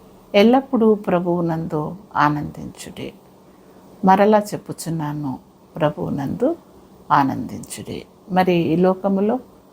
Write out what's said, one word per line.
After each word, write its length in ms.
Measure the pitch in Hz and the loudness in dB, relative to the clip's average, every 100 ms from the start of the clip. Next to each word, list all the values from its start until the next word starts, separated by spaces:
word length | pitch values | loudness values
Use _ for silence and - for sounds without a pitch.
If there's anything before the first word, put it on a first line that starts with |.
| - - - 202 | -20 -20 0 4
"ఎల్లప్పుడూ 600 | 220 262 262 254 220 208 | 6 4 2 2 4 2
ప్రభువునందు 1000 | 208 175 175 175 170 165 165 160 156 175 - - | 2 0 0 0 0 -2 -4 -4 -6 -10 -8 0
ఆనందించుడి. 1000 | 147 147 156 156 139 - - - 135 - - - - _ - - - - 190 | 0 0 -6 -10 -14 -14 -16 -12 -14 -14 -20 -20 -20 _ -20 -20 -20 -2 4
మరలా 340 | 190 208 214 | 6 6 4
చెప్పుచున్నాను, 1000 | 208 147 - 147 165 165 147 147 143 127 - _ _ 165 | 0 -10 -10 -12 -8 -6 -6 -6 -8 -10 -14 _ _ -2
ప్రభువునందు 800 | 156 196 170 143 135 175 262 339 - - - - - | -2 -2 -6 -6 -6 -2 -2 -4 -12 -20 -20 -16 0
ఆనందించుడి." 920 | 147 135 113 98 101 92 - - 85 - _ - | 2 2 -2 -8 -10 -12 -14 -10 -12 -12 _ -4
మరి 220 | 185 185 | 0 2
ఈ 220 | 175 156 165 | 2 2 2
లోకములో 640 | 185 190 196 190 208 254 - - _ | 2 0 -2 0 0 -2 -8 -20 _